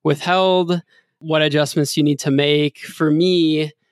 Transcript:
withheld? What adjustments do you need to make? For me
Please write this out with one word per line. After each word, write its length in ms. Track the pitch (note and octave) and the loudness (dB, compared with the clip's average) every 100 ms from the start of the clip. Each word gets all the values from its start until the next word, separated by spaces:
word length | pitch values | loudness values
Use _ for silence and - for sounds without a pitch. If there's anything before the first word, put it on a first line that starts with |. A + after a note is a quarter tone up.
withheld? 800 | D3+ D3 - F#3 F#3+ F#3 E3+ F3 - _ _ _ | -4 -2 0 0 2 0 0 -2 -6 _ _ _
What 240 | D#3+ D#3 | -4 0
adjustments 500 | D3+ D3 C#3+ - C#3+ | 0 0 -2 -2 -2
do 80 | - | 0
you 20 | |
need 160 | D3 C#3+ | 0 0
to 120 | D3+ | 0
make? 480 | C#3 C#3+ D3 D3 - | 0 2 2 0 -4
For 320 | - - D#3 | -16 -4 0
me 600 | D3+ F3+ F3+ D#3+ D#3 D3+ - _ | 2 2 2 2 0 -4 -8 _